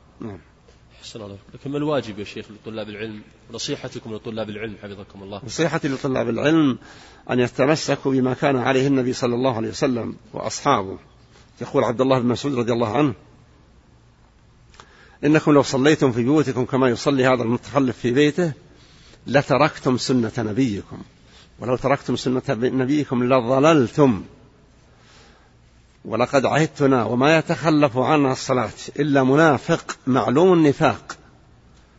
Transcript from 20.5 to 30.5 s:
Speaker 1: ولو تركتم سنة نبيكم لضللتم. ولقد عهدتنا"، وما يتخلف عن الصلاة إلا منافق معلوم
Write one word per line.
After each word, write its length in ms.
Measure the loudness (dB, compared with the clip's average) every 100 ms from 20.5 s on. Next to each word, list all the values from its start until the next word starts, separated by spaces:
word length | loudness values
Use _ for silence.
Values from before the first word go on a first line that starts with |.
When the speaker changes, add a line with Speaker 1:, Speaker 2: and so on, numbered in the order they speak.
| -2 -2 -2 -10 -16 -20 _ _ -20 -20 -12
Speaker 1:
ولو 160 | -4 -2
تركتم 400 | 0 -2 -2 -4
سنة 260 | -2 -4 -2
نبيكم 760 | -2 -2 -2 -2 -2 -2 -2
لضللتم. 1000 | 2 2 2 2 4 4 2 4 4 4 -4 -18 -20 _ _ _ _ _ _ -20 -20 _ _ _ _ _ _ _ -8
ولقد 400 | -4 0 0 2
عهدتنا"، 580 | 2 0 0 2 2
وما 340 | 0 2 4 4
يتخلف 600 | 2 -2 0 2 2 2
عن 280 | 2 2 2
الصلاة 440 | -2 -2 -2 -2 -8 -8 -4
إلا 240 | 0 2
منافق 760 | 4 6 6 4 0 -4 -4 -8 -2
معلوم 460 | 0 2 4 4